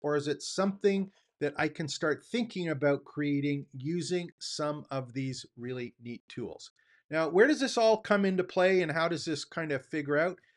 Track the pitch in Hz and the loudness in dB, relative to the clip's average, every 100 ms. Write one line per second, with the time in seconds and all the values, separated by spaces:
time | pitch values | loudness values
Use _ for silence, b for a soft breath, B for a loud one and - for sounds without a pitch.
0 | 147 147 147 143 - - 196 196 202 196 | -2 0 0 -4 -4 -2 -2 2 2 2
1 | 190 b b - 147 143 151 151 151 - | -2 b b -4 -4 -2 -4 -2 -6 -2
2 | 160 151 - 240 233 185 170 143 143 143 | -2 -2 -2 -4 -2 -4 -4 0 2 2
3 | - - 147 143 143 143 131 131 139 175 | -2 -4 0 0 0 -2 -6 -8 -4 -4
4 | 143 180 175 - - - 147 147 - 135 | -2 -4 -4 -10 -10 -6 -4 -6 -6 -8
5 | 120 123 135 120 - - 123 127 120 - | -6 -6 -6 -6 -12 -12 -8 -8 -8 -12
6 | 120 117 - - 98 71 - b b b | -12 -12 -12 -10 -10 -10 -18 b b b
7 | - 156 160 180 269 277 269 247 220 220 | -6 -2 4 6 6 4 0 4 4 4
8 | - 208 196 185 180 190 185 185 165 160 | 4 2 4 2 0 4 4 4 2 0
9 | 170 160 165 151 - - 160 135 - 160 | 0 0 -4 -4 -6 -8 -4 -4 -4 -6
10 | 139 147 175 180 _ | 0 2 2 -2 _